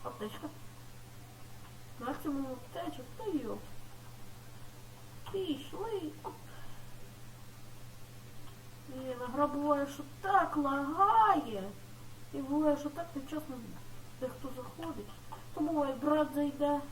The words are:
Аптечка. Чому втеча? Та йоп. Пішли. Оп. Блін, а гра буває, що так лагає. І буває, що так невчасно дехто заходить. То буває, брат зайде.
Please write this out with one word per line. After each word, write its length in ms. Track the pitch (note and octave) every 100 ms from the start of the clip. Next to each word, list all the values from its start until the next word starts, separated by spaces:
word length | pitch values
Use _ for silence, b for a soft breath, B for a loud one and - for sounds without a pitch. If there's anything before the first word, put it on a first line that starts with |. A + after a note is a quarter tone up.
Аптечка. 440 | - - G#3+ - D4+ - - - - - - - - - - - - - - - A#3+ D4 D#4+
Чому 320 | C#4 C4+ B3+ -
втеча? 320 | - - D4+ B3+ -
Та 60 | A4
йоп. 340 | D#4+ - G#3 - - - - - - - - - - - - - - - - -
Пішли. 800 | G4 F#4 C#4 - G#4 G#4+ G#4 D#4 -
Оп. 100 | - - - B B B B - - - - - - - - - - - - - - - - - - - -
Блін, 280 | C4 C4 B3
а 100 | B3
гра 160 | C#4+ D4
буває, 400 | C#4+ D4 C#4+ C#4+
що 160 | - - -
так 360 | F#4+ G4 E4+ D4+
лагає. 1040 | C#4 C#4 C#4+ E4 G4+ A4+ G#4+ F4+ A#3 G3+ F#3+ - - - - - -
І 40 | C#4+
буває, 400 | C4+ C#4+ D#4 C#4+
що 120 | D4
так 180 | E4 E4+ C#4+
невчасно 400 | - D#4 D4 B3 G#3+ - - - - -
дехто 300 | B3+ - C4 B3+
заходить. 540 | B3+ - E4 D#4 - - - D4 -
То 80 | -
буває, 340 | D4+ D#4 C#4+ B3+
брат 320 | C#4+ D4+ D4 D4
зайде. 460 | D4 C#4 D4 C#4+ D4